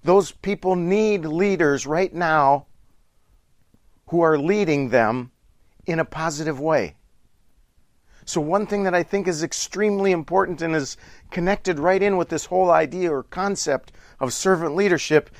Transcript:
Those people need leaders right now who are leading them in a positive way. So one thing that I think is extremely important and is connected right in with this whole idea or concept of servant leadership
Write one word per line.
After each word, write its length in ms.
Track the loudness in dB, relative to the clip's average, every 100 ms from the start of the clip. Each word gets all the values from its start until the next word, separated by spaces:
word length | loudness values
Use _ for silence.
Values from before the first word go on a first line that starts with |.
Those 300 | 4 4 2
people 440 | -8 -6 -4 -2 -2
need 480 | 0 2 2 0
leaders 600 | -2 0 0 2 2 2 -2
right 260 | -2 -2
now 540 | -2 0 4 4 2 -2 -20 _ _ _ _ _ _ _ _ _ _ _ _ -4
who 120 | 2
are 160 | 2 2
leading 540 | 0 0 2 0 2
them 400 | 2 2 0 -8 _ _ _ _ _ -6
in 140 | -4
a 40 |
positive 560 | -4 -4 -6 -4 -6 -4
way. 360 | 0 0 -2 -10 _ _ _ _ _ _ _ _ _ _ _ -20
So 180 | -8 -6
one 240 | -2 -2 0
thing 160 | -2
that 120 | 0
I 80 | 0
think 220 | 0 -2 -2
is 160 | -4
extremely 720 | -6 -6 -8 -2 0 2 0
important 480 | 0 0 0 0 -4
and 160 | -2 -2
is 220 | -4 -12 -20 -20 -10
connected 480 | -4 -2 -2 -2 0
right 240 | 2 2
in 160 | 2 0
with 100 | -2
this 160 | -4
whole 260 | -2 0 4
idea 400 | 4 2 -2 -2
or 120 | -2
concept 680 | -6 -6 -4 -4 -2 -4 -6 -20 -20 -6
of 140 | -6
servant 420 | -2 0 0 0 0
leadership 540 | 2 2 4 2 2